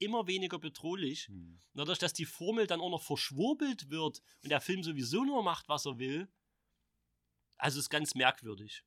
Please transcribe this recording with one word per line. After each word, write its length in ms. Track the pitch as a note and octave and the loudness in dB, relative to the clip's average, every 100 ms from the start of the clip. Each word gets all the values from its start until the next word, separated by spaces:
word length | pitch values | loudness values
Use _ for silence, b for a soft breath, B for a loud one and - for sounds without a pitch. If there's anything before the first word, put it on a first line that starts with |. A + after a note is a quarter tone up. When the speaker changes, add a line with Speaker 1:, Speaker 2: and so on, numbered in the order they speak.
Speaker 1:
immer 260 | G#3 A#3 F#3 | 2 2 4
weniger 320 | F#3+ F#3 F3 | 2 0 -2
bedrohlich. 680 | D3+ - D#3+ F#3+ D3 D3+ - | -6 -6 -2 0 0 -2 -8
Speaker 2:
Hm. 320 | F#2+ E2+ E2+ _ | -12 -14 -18 _
Speaker 1:
Dadurch, 280 | - D3 F3+ | -4 0 2
dass 120 | F3+ | 0
die 120 | - | 0
Formel 420 | D#3 - F3 A3+ G3 | -6 -4 0 2 2
dann 140 | E3+ | 2
auch 100 | F3+ | 0
noch 120 | E3+ | -2
verschwurbelt 840 | - C#3 - C3+ A3 D4+ C#4+ A#3 C#3 | -2 -2 -2 2 2 2 0 -2 -4
wird 320 | D#3 D#3 - b b | -2 -2 -4 b b
und 80 | C#3+ | 0
der 100 | D3 | 2
Film 220 | - F#3+ | 2 -2
sowieso 400 | E3 D3 A#2+ F3 | -2 -2 0 2
nur 220 | C4+ C#4 | 2 2
macht, 240 | F#3+ D#3+ - | 2 0 0
was 180 | D3 D3 | -2 -2
er 120 | A#2+ | -4
will, 280 | C3 D3 G3 _ _ _ _ _ _ _ _ _ _ _ _ - | -2 -2 -6 _ _ _ _ _ _ _ _ _ _ _ _ -4
also 200 | C3+ C#3 | -2 0
ist 120 | - | 0
ganz 240 | D3+ D3+ | 0 0
merkwürdig. 680 | B2+ B2+ - A2 G2+ G#2+ - | 4 4 4 -2 -10 -12 -16